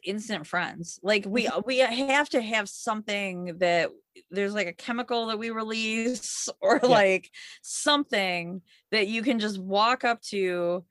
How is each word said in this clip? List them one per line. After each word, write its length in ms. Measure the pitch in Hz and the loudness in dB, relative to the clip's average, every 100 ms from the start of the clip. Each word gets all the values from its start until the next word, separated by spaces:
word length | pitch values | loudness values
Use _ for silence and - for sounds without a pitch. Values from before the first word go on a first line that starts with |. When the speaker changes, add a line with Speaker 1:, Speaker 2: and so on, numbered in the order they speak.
Speaker 1:
instant 420 | - 208 214 196 156 | -6 -8 -4 -8 -4
friends. 540 | 180 165 - 170 - | -4 -4 -8 -14 -8
Like, 220 | 190 214 196 | 0 0 2
we, 200 | 233 220 | -2 0
Speaker 2:
Mm-hmm. 140 | 175 220 | -2 -2
Speaker 1:
we 120 | 262 | 2
have 500 | 254 240 277 277 294 | 2 2 2 2 2
to 100 | 277 | 0
have 280 | 214 220 196 | 0 -2 -2
something 880 | - - 214 208 202 196 180 180 170 | -8 -6 -6 -4 -4 -4 -6 -8 0
that, 320 | 175 175 160 - _ - _ | 2 4 2 -4 _ -20 _
there's, 240 | 190 202 | -4 -2
like, 140 | 208 175 | -2 -4
a 40 | |
chemical 540 | 170 - 240 240 233 226 | -6 -6 -6 -2 -2 -2
that 120 | 214 | -4
we 100 | 226 | -4
release 960 | 226 220 220 220 226 233 247 - - - | -6 -4 -4 -2 0 -2 -4 -6 -6 -8
<laughs> 60 | - | -2
or, 180 | 196 302 | 2 4
Speaker 2:
Yeah. 80 | 254 | 8
Speaker 1:
like, 420 | 226 196 185 - - - - | 8 8 4 0 -20 -20 -18
something 1000 | - - 302 294 285 214 190 175 170 185 _ _ - | -12 -4 2 2 2 -2 0 -2 -6 -10 _ _ -4
that 160 | 220 202 | 0 0
you 140 | 226 | 0
can 180 | 226 233 | 0 0
just 180 | 214 196 | 0 -4
walk 460 | 185 202 226 254 | -2 2 2 2
up 180 | 247 233 - | 0 -2 -4
to, 540 | 202 185 180 175 180 175 | -2 -2 0 -2 -2 -6